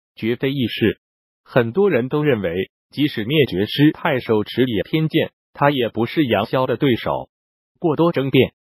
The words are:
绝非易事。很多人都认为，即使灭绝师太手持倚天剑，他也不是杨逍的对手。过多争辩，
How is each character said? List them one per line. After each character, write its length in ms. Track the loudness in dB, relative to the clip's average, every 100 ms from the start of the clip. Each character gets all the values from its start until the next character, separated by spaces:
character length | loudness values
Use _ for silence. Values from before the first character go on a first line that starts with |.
| _ -8
绝 200 | -4 -2
非 160 | -2
易 160 | -2 -4
事。 320 | 0 0 0 _ _ _ _ -2
很 260 | 0 0
多 180 | 2 2
人 200 | 2 -2
都 140 | -2
认 180 | 0 0
为， 300 | 0 -4 -6 _ _
即 180 | -4 -2
使 160 | -2
灭 220 | -2 0 0
绝 200 | 0 -2
师 260 | 2 0
太 260 | 0 -2 -2
手 240 | 0 -2
持 200 | 0 -2
倚 180 | 0 -2
天 240 | -2 -2 0
剑， 240 | 0 -2 _ _
他 160 | 0 0
也 180 | 2 -2
不 180 | -2 -2
是 200 | 0 0
杨 200 | 0 0
逍 200 | -2 -2
的 100 | 0
对 200 | 0 0
手。 320 | -2 -6 -8 _ _ _ _ _
过 160 | -2 2
多 160 | 0
争 200 | 0 0
辩， 220 | 2 2 _ _